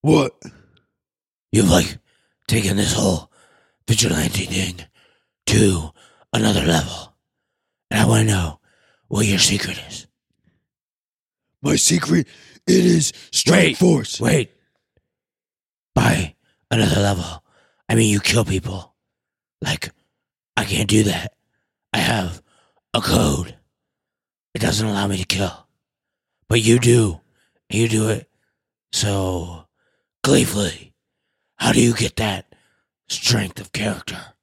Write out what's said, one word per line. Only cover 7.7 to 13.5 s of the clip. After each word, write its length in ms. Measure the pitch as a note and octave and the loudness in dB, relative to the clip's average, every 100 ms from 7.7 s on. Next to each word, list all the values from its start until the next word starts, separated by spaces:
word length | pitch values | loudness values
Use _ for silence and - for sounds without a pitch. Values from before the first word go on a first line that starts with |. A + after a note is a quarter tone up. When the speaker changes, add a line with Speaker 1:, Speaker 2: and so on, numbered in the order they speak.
| _ _ | _ _
Speaker 2:
And 100 | A2 | 0
I 60 | A2+ | 2
wanna 180 | A2 | 2
know 360 | A2 G2 E2 D2 _ _ _ _ _ | 2 0 -2 -8 _ _ _ _ _
what 180 | G2+ G#2+ | -2 0
your 120 | G2 | 2
secret 400 | - G2+ - F#2 - | 0 0 -4 -10 -14
is. 160 | - - _ _ _ _ _ _ _ _ _ _ _ _ _ _ _ | -18 -18 _ _ _ _ _ _ _ _ _ _ _ _ _ _ _
Speaker 1:
My 160 | C#3 D3 | -2 2
secret? 520 | - F3 D#3 E3+ - - - - - | 2 0 2 0 0 -10 -20 -14 2
It 200 | F#3 F3+ | 4 6
is 260 | E3+ D3 - - | 4 2 -6 -6
Strike 300 | - - | -2 2